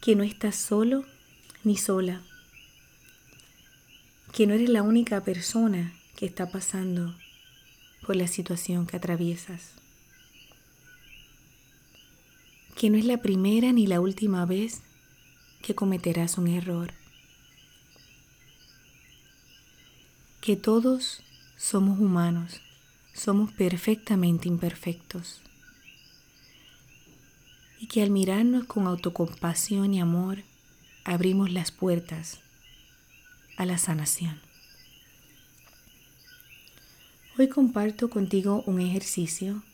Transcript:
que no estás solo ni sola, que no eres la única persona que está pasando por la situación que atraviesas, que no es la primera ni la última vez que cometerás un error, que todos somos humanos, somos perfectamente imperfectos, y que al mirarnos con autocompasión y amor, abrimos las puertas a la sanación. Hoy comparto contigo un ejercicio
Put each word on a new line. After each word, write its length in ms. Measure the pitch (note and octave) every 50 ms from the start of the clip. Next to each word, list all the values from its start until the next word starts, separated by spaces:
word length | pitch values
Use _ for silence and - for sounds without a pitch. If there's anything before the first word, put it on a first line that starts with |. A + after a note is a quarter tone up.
que 160 | - - A3
no 60 | G3+ G3+
estás 340 | G#3 G#3 - - G#3 G#3
solo 480 | - - - G#3 G#3 A3 A#3 C4 C4+ C4+ - - _ _ _ - _ _ - - - -
ni 120 | A3 G#3
sola, 460 | F#3+ - - G3 F#3+ F#3 F3+ F3+ F#3 F3+ - - - - _ _ - - - _ _ _ _ _ _ _ - _ _ _ _ - - - _ _ _ _ - _ _ _ _ - - _ _ _ _ _ - -
que 140 | - A3
no 80 | G#3 G#3
eres 160 | A3 A#3+ A#3+
la 120 | A#3+ A3 G3+
única 400 | G#3 A3 A#3 A#3+ A#3 G#3+ G3 F#3+
persona 720 | - F#3 F3+ E3+ - - A3+ A3+ A3+ G3 F3+ F3 E3+ E3+ - _ _ _
que 80 | - -
está 260 | F#3 F3+ - F#3 F3
pasando 640 | - F#3+ F3+ - - F#3+ F#3+ F#3 F3+ F3+ F3 E3+ F3 - - - - - - - - - - - - _ - - _ _ -
por 100 | - G3
la 100 | F#3 F3+
situación 600 | F3 - - F3+ - F3+ E3+ - - F3 F3 F3
que 100 | E3+ -
atraviesas, 760 | F#3 F3 F3 F3 E3 F3 E3+ E3+ E3+ - - F#3 E3+ - - - - _ _ _ _ _ _ _ _ - _ _ - - - - _ _ _ _ _ _ - C6+ C6+ - - - - C6+ C6+ - - - - _ _ _ _ _ _ _ _ _ - - - - - _ _ _ - _ - - - - - -
que 140 | - - G#3+
no 80 | G#3
es 80 | G#3+ A3
la 140 | A#3 B3 A#3+
primera 520 | A#3+ G#3+ G3 F#3 F#3 G3 G#3+ A3+ A#3 B3+ B3+
ni 140 | A#3+ A3
la 140 | G3 F#3 F3
última 460 | F3 F#3+ G3 G3 A3 G#3 F#3+ F3+ F3
vez 340 | E3+ F#3 F#3+ G#3+ A3+ - - - - _ _ _ _ - _ _ _ - _ - _ _ _
que 140 | - - G#3
cometerás 640 | - G3+ G3 F#3+ F3+ F3+ F3 E3 E3+ E3+ E3+ - -
un 100 | F3+ F3
error, 460 | E3+ F3 F3 F3+ F3 E3+ E3+ E3+ - - - - _ - _ _ _ _ _ _ _ - - _ _ - _ _ _ - - - - - _ _ _ _ - - - C6+ C6+ C6+ C6+ C6+ C6+ C6+ _ C6+ C6+ - B5+ - C6+ C6+ C6+ _ _ - - - _ _ - _ - - - - - - _ _ - - - -
que 160 | - - G#3
todos 640 | F#3 - - G#3+ A#3 A3+ B3+ C4 B3+ B3+ - - - - - - - - - - -
somos 400 | - - - G3+ G3 G3 G3 F#3+
humanos, 640 | G#3+ G3 F3+ F3 E3+ E3+ E3+ E3+ E3+ E3+ - - - - - _ _ _ _ _ _ _ _ -
somos 320 | - - G3 G3+ G#3+ G#3
perfectamente 960 | - - G3 F3+ F3+ F3 - - A3 G#3+ - - A3 F#3+ F3+ F3 E3+ E3 -
imperfectos, 920 | F3 F3 E3+ F3 E3+ E3 - - - E3+ F3 - - - F3+ F3 - - - - - - - - - - _ _ - - - - - - - _ _ _ _ - - - - - - - - - - - - - - - - - - _ _ - - - - - - - -
y 80 | A3+ A3+
que 120 | - A#3
al 100 | G#3 G3+
mirarnos 560 | G3+ F#3+ F#3+ F#3 F#3+ G3+ A3+ A#3+ B3 B3+ A#3+
con 200 | - - A3 G3
autocompasión 1040 | F3+ F3 F3 F3 F3 F3 - F3 E3 - - - E3+ E3+ - - - G#3 G3 G3 G3+ G3
y 80 | F#3
amor, 440 | F3 E3+ E3+ F3 F3+ F#3 F#3+ G3 G3+ - _ _ _ _ _ _ - - - - -
abrimos 480 | - F3+ E3+ F3+ F#3 F#3 G3 G3 F#3
las 220 | F3 F#3 E3+ - -
puertas 680 | - - F#3 F3 E3+ E3+ E3+ D#3+ D#3+ E3 D#3+ - - - - _ _ _ - - - - _ - _ _ _ _ - _ - - - _ - -
a 100 | - F#3
la 100 | F3+ F3+
sanación. 640 | E3+ - - E3 D#3 D3+ D3+ - - F3 E3 D#3 D3+ - - _ - - _ - - - - - - _ _ _ _ _ - - - - _ _ - _ - - - _ - _ - _ _ _ _ - - C6+ - - - - - - - _ - - - - - - - _ _ _ - -
Hoy 120 | A#3+ C4+ C4+
comparto 600 | C4 - C4+ B3 B3 G#3 G#3 G#3+ G#3+ G#3+ A#3+ A#3
contigo 540 | - G#3+ G3 F3+ G3 G3 F#3 G3+ G3+ G#3+ -
un 140 | - F#3+ F3+
ejercicio 840 | F3+ F3+ F3+ G3 G3 - - - F3 D#3+ E3 - F#3+ F#3+ G3+ G#3 G#3 _